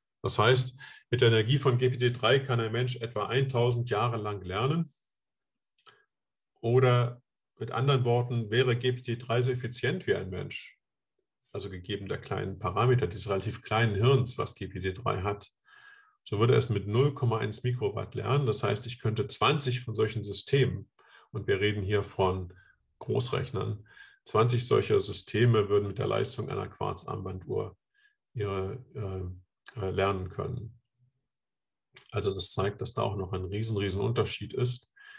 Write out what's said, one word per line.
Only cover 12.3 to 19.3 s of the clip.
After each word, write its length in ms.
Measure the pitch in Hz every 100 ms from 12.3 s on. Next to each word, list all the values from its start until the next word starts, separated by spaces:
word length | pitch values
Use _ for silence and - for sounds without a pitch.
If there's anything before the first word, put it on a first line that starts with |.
| 98 95 95
Parameter, 480 | 90 95 123 123 85
dieses 240 | 95 101
relativ 320 | 95 98 -
kleinen 320 | - 110 113
Hirns, 460 | 98 127 127 - -
was 160 | - -
G 120 | 92
P 120 | 90
T 140 | 92
drei 280 | 90 117 98
hat, 260 | 101 101 - _ _ - - - _ _
so 160 | - 101
würde 160 | 120 120
es 160 | -
mit 160 | 101 98
null 260 | 113 143
Komma 240 | - 120 113
eins 240 | 110 -
Mikrowatt 540 | 123 123 101 101 101 -
lernen. 320 | 107 143 127
Das 160 | 104
heißt, 240 | 104 104 -
ich 120 | -
könnte 280 | 110 107
zwanzig 540 | 101